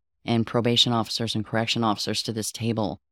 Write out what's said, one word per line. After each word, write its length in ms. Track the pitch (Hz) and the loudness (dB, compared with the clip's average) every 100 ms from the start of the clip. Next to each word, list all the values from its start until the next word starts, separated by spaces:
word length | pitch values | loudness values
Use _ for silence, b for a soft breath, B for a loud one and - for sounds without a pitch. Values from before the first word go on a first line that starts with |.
| _ _ - | _ _ 0
and 200 | 117 110 | 0 2
probation 460 | 120 117 120 120 | 0 4 4 4
officers 440 | 117 107 - 113 110 | 2 -2 -4 -4 -4
and 100 | 104 | -2
correction 380 | 113 113 117 | -2 0 2
officers 400 | 113 101 - 107 | 2 0 -2 -2
to 100 | - | -4
this 180 | 110 104 | -4 -6
table 480 | - 113 117 98 - _ | -4 -2 0 -2 -4 _